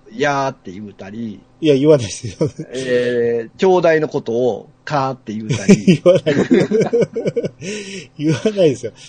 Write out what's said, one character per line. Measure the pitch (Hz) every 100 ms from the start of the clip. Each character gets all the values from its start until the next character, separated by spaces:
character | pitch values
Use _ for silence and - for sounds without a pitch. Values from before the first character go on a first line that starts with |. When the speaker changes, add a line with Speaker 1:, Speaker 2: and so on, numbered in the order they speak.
| - 110
Speaker 1:
や | 143 139 139
ー |
っ | -
て | 101
言 | 92 104
う |
た | - 98
り。 | 107 117 98 - _
Speaker 2:
い | 156
や、 | 135
言 | 147
わ | 147
な |
い | 104
で |
す | - 113
よ。 | - 156 - 160
Speaker 1:
え | 127 127 123 123 120 117 117 113
ー、 | -
ち | 190
ょ | 185
う |
だ | 170 160
い |
の | 151
こ | 143
と | -
を、 | 113 127 101 - _
か | - 147 135
ー | 131
っ |
て | -
言 | 107 110
う |
た | 120 196
り。 | 196 - 160
Speaker 2:
<laughs> |
言 | 175
わ | 180
な | 160
い。 | 143
<laughs> | - 214 - 214 - 240 214 220 247 233 - - 170 214 196 196 135 -
言 | 147
わ | 131 220
な |
い | 202 165
で | 120
す | 110
よ。 | -